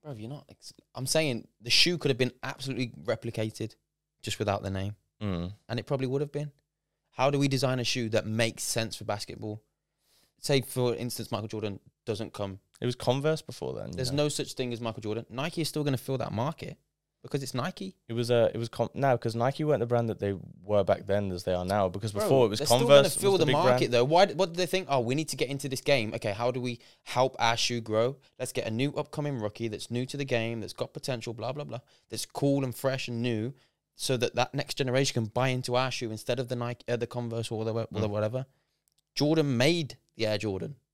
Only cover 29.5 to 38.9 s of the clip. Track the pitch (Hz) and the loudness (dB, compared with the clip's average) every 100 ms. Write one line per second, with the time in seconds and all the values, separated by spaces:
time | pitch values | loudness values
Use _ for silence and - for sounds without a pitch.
29.5 | - 117 104 - 120 127 139 139 120 113 | -4 -6 -6 -6 -4 -4 -6 -2 -2 -2
30.5 | 117 104 - 120 - - 123 113 113 113 | -6 -8 -8 -10 -8 -6 -6 -6 -8 -6
31.5 | 143 143 120 _ _ _ 107 - - 143 | -8 -8 -12 _ _ _ -10 -8 0 2
32.5 | 139 131 113 135 131 - 117 120 110 113 | 2 0 -2 -2 -2 -4 -2 0 0 -2
33.5 | 139 _ _ _ _ - 131 120 120 127 | -6 _ _ _ _ -2 0 0 0 -2
34.5 | 139 - - 131 127 139 - 110 - 131 | -2 -6 -4 0 2 2 0 -2 0 0
35.5 | 127 127 123 131 - 117 107 - 123 123 | 0 0 0 0 -2 -6 -8 -2 -2 -2
36.5 | 123 120 120 - 120 117 123 120 113 110 | -4 -4 -8 -4 -2 -2 -4 -4 -4 -4
37.5 | 110 110 113 113 101 107 104 107 127 135 | -2 -2 -2 -4 -2 -2 0 -2 -2 -8
38.5 | _ _ _ _ | _ _ _ _